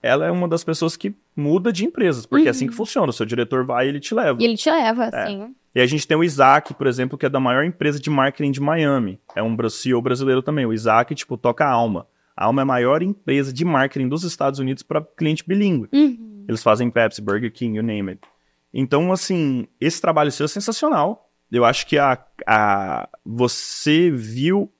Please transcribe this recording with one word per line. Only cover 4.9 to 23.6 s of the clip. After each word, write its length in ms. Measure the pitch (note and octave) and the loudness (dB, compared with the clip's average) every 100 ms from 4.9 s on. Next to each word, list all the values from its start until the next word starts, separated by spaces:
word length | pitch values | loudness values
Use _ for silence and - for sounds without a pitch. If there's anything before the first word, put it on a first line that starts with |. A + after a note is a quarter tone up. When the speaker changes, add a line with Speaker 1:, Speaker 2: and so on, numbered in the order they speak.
| A#3 A3+ | 0 -4
Speaker 1:
É. 140 | - - | -4 -6
Speaker 2:
sim. 280 | G3 A3 C4 _ | -8 -14 -18 _
Speaker 1:
E 60 | - | 0
a 60 | B2+ | 2
gente 200 | D3+ - | 0 0
tem 100 | D#3 | 0
o 60 | |
Isaac, 500 | E3+ C#3 C3+ D3 - | 0 4 6 6 2
por 120 | - C3+ | -2 -2
exemplo, 300 | B2 B2+ C#3 | 0 -4 -2
que 80 | C#3 | -2
é 40 | |
da 100 | C#3 | 0
maior 240 | B2+ B2+ | 2 2
empresa 360 | D#3+ E3+ D3 D3 | 0 0 -2 -2
de 100 | D3 | -2
marketing 420 | C#3+ C#3 - D3 | 0 0 0 -4
de 80 | C3+ | -2
Miami. 600 | C#3+ E3 D3 C#3 G#2 F#2+ _ - | 0 0 2 0 -2 -6 _ -6
É 60 | |
um 140 | A2+ A2+ | -4 -2
bra-, 140 | A#2 | -4
C 200 | - C3 | -4 0
E 40 | |
O 80 | B2 | 0
brasileiro 400 | B2 B2 C3+ C3 | 0 -2 2 0
também. 240 | C3 D3+ A#2+ | 0 -2 -2
O 80 | |
Isaac, 420 | A2 A2+ A2 B2 B2 | -2 2 2 2 -6
tipo, 220 | - A#2 | -8 -2
toca 260 | A#2+ A#2+ | -2 2
a 60 | D3 | 2
Alma. 360 | A#2+ A#2 F2+ - _ _ - | 2 0 -2 -8 _ _ -2
A 100 | G#2 | 0
Alma 160 | C3+ | 0
é 20 | |
a 20 | C3+ | 0
maior 360 | B2+ B2 D3+ | 2 2 2
empresa 520 | F3+ G3+ - C#3 C3+ | 0 -4 0 0 0
de 100 | C3 | -2
marketing 460 | F3 C#3+ C3+ C#3 B2+ | 0 2 0 0 -2
dos 140 | D3+ | -2
Estados 360 | F3 - C#3+ C#3 | -6 -2 -2 -2
Unidos 240 | C3 C3+ | -4 -6
pra 180 | - D#3 | -4 -4
cliente 420 | D#3 - D#3 D#3 - | -6 -4 -2 -2 -2
bilíngue. 400 | G3 G#3 D#3 A2 | 0 2 0 0
Speaker 2:
Uhum. 520 | C#4 D4 A#3 A3 G#3 G3+ | 4 4 2 -12 -18 -6
Speaker 1:
Eles 140 | A2+ | -2
fazem 260 | - A2 A#2+ | 2 2 2
Pepsi, 320 | A#2+ A2+ - | 2 0 0
Burger 320 | G#2 G2+ A#2 | -2 -2 -2
King, 240 | - A#2+ G#2+ | -4 -4 -2
you 60 | |
name 260 | A2+ G#2+ G2 | -4 -4 -6
it. 120 | - - _ _ _ _ | -10 -18 _ _ _ _
Então, 380 | F#3 C3 C#3+ F3+ | -6 0 0 2
assim, 540 | F#3 - F3+ D3 C3 - _ | -2 -2 -2 0 -2 -6 _
esse 220 | C#3+ E3 | -4 0
trabalho 300 | - D#3+ D3 | 0 2 0
seu 140 | - D3+ | 0 -4
é 20 | |
sensacional. 800 | G3+ G3+ A3 D4+ A3+ D#3 A3+ _ _ _ | -4 -6 -2 0 0 0 -4 _ _ _
Eu 120 | A#2+ | 2
acho 220 | A#2+ C3 - | 2 2 0
que 100 | D3 | 2
a, 200 | C#3 B2+ _ - - | 2 0 _ -12 2
a, 600 | A2 G#2 G2+ F#2+ B1+ G1+ - - | 4 4 2 0 -6 -8 -16 -12
você 840 | A#2 B2 - | -2 -2 -2